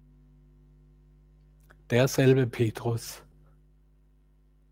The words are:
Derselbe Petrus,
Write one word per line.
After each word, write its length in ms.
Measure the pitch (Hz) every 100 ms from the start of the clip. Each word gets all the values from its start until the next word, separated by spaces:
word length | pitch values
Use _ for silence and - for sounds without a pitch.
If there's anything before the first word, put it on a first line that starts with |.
| - - - - - - - - - - - - - - - - - - -
Derselbe 560 | 120 139 - 131 135 120
Petrus, 800 | - 113 - 117 113 - - - - - - _ _ _ _ _ _ _ _ _ _ _